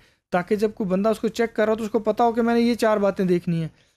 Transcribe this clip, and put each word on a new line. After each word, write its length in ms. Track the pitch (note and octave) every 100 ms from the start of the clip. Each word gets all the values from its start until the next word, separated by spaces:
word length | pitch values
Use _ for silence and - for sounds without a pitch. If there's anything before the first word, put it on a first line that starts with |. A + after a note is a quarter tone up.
| _ _ _
ताकि 240 | F3+ F3 G#3+
जब 180 | A3
कोई 120 | - G3
बंदा 240 | F#3 G#3+
उसको 180 | A3 A3+
चेक 240 | - A3+
कर 100 | -
रहा 100 | G#3+
हो 40 | A3
तो 80 |
उसको 140 | G#3+ A#3
पता 240 | G#3+ G#3+
हो 80 | A#3+
कि 80 | A#3
मैंने 200 | A#3 A#3
ये 140 | A#3
चार 240 | A#3 A3 G#3+
बातें 280 | G3 F#3+ F#3
देखनी 340 | F3 F3+ E3
है। 100 | D#3+ - _